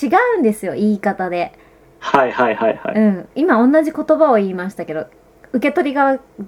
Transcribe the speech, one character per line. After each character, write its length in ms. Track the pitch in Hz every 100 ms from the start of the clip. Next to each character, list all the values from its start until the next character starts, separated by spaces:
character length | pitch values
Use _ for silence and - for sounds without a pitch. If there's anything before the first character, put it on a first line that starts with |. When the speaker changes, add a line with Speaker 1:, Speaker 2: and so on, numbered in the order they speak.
| 269 370 494 427
Speaker 1:
う 20 |
ん 20 |
で 100 | 226
す 120 | 208 185
よ、 60 |
Speaker 2:
は 60 | 147
い。 40 |
Speaker 1:
言 120 | 214
い 60 | 202
方 300 | 202 190 185
で。 240 | 175 - - _ _ _ _
Speaker 2:
は 260 | - 139 123
い 60 |
は 200 | 127 120
い 40 | -
は 140 | 110
い 100 | -
は 80 | -
い。 40 | 214
Speaker 1:
う 40 |
ん。 300 | 214 185 - 254
今 300 | 349 226 254
同 180 | 311
じ 80 | 311
言 260 | 302 302 311
葉 140 | 302
を 40 | 220
言 120 | 190
い 60 |
ま 160 | 185 185
し 60 | -
た 100 | 165
け 80 |
ど、 140 | 156 - _ _ _ -
受 160 | 240 285
け 40 |
取 160 | 294 285
り 40 |
側 260 | 269 269 262 - -